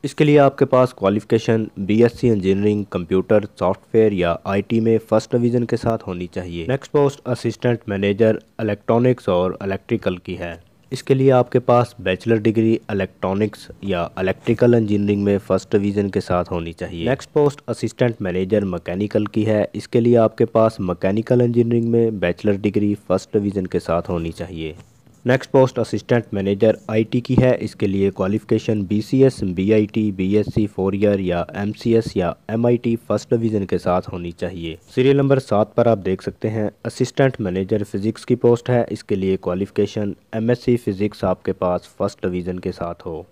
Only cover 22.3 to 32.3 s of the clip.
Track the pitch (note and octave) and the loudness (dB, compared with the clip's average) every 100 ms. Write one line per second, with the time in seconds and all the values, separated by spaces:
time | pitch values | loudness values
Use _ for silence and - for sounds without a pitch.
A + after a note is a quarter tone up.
22.3 | F2 G#2 G2+ G#2 G2+ G#2 G#2 _ F#2+ - | -2 -2 0 0 0 -2 -2 _ -2 0
23.3 | G#2+ G2+ G2 F#2 F#2 - E2+ F2 F2+ E2 | -2 -2 -4 -4 -6 -2 -4 -2 -4 -4
24.3 | D#2+ E2+ E2+ D#2 D2+ - _ _ _ A#2+ | -8 -12 -10 -12 -12 -20 _ _ _ -2
25.3 | C3 - C3+ B2+ - A2 G#2+ - A#2+ A2 | -2 2 2 4 2 -4 -6 0 0 0
26.3 | G2+ G2 G2+ A2 G#2 - A2 A2+ B2 - | -4 -2 2 2 2 -2 -2 0 -4 0
27.3 | B2+ B2+ B2 G#2 - G2+ G2 G2 F#2+ F#2+ | 2 2 2 -4 -4 -2 0 0 0 -2
28.3 | G#2+ - A2 - A2 F#2+ G#2 A2 C3 C3 | -2 0 -2 0 -4 -2 -4 0 4 4
29.3 | - G2+ F2 F#2+ A2 G#2+ A2+ G#2+ F#2+ F#2+ | 2 -6 -2 2 2 2 -2 -2 -2 0
30.3 | G#2 G2+ - G#2 - F#2+ G2 G#2 G2+ F#2 | 0 0 -2 -4 -2 -2 0 0 0 -2
31.3 | F2 - - G2+ G#2+ A#2+ A2+ A2 G#2 F2 | -4 -4 -6 -8 -6 0 0 0 -2 -2